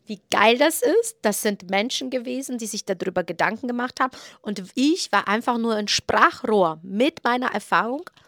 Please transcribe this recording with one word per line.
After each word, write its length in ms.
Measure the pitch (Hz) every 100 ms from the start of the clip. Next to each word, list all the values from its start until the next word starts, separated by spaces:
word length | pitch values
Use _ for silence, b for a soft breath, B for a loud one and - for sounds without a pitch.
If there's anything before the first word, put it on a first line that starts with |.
| -
wie 140 | 208 -
geil 260 | 208 214 247
das 240 | 302 -
ist. 340 | 285 427 466 -
Das 200 | 208 202
sind 280 | 214 202 180
Menschen 400 | 196 233 - 262
gewesen, 480 | 254 240 254 262 247
die 80 | 220
sich 180 | 202
darüber 380 | - 180 185 185
Gedanken 460 | 170 170 170 220 240
gemacht 320 | 240 247 -
haben. 160 | 262 B B B
Und 240 | 208 202 185
ich 380 | - 285 370 -
war 160 | 202 -
einfach 300 | 214 240 233
nur 180 | 233 214
ein 100 | 208
Sprachrohr 920 | - - 214 214 - 233 208 170 160
mit 400 | 185 202 285 -
meiner 280 | 240 247 254
Erfahrung, 580 | 208 - 175 220 285 - b